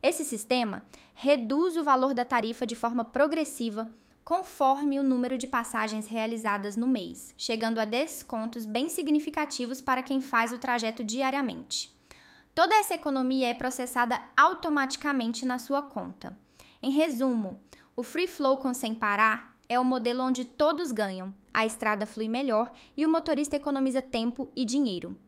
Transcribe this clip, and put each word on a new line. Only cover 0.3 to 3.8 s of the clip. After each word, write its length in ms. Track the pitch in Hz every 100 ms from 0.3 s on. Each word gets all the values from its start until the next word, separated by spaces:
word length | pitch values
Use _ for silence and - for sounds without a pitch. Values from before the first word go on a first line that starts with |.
| 220 - 254 233 196 - - -
reduz 600 | - 262 285 226 277 359 330
o 80 |
valor 300 | 294 262 262
da 100 | 247
tarifa 400 | 247 247 226 233
de 100 | 240
forma 300 | 233 233 240
progressiva 840 | 226 254 294 320 294 - 233 208